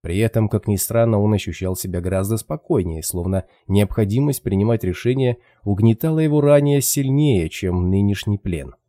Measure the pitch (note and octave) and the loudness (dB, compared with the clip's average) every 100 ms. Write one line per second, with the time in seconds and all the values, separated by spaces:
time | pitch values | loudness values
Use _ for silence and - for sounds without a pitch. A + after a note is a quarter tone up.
0 | - F#2 A2+ A#2 G#2+ G#2 - G2 - A2+ | -4 -2 0 0 0 -2 -2 -2 0 0
1 | A#2 G#2+ G#2 G#2 - E2+ F#2 F#2 F#2+ F2+ | 2 2 2 0 -2 -6 -6 -6 -6 -6
2 | F2 F#2+ G2 A2+ - D#3 _ D3 F2+ D#2+ | -2 -2 -2 -4 -6 -12 _ -2 -2 -6
3 | - F2+ F2 F#2+ - _ - G2 G#2 - | -8 -6 -2 -4 -4 _ 0 0 2 0
4 | G#2 A2+ D3 C3+ - F#2+ G#2 A2+ F#2 F2 | 0 0 0 -2 -2 0 0 0 -2 -2
5 | A#2 C3 B2+ A#2+ _ _ G2+ G2 A2+ A2 | -2 0 0 -2 _ _ -4 2 2 2
6 | D#3+ D#3+ D#3 D3 C#3+ D3 C#3+ C#3+ - D3 | 0 0 2 2 4 4 4 2 0 -2
7 | C3+ C#3 D3+ G#2 D#2+ - F#2 F2+ F2+ G2 | 0 2 4 2 0 -4 -2 0 2 2
8 | G2+ G2 - G2+ G2 E2 C2 - | 2 0 -2 -4 -4 -6 -8 -18